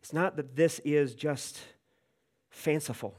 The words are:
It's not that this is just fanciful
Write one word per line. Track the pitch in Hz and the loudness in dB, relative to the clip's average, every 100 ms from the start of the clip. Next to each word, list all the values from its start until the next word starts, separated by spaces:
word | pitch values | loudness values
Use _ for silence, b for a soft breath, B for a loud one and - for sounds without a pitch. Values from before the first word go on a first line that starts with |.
It's | - | -4
not | 151 185 165 | 0 0 0
that | 135 127 | -6 4
this | 165 - | 2 4
is | 147 147 139 117 | 2 2 2 0
just | 151 139 - - - - _ _ _ _ _ _ _ | -4 -2 -6 -12 -18 -20 _ _ _ _ _ _ _
fanciful | - - 151 147 120 107 | -6 0 0 0 -8 -8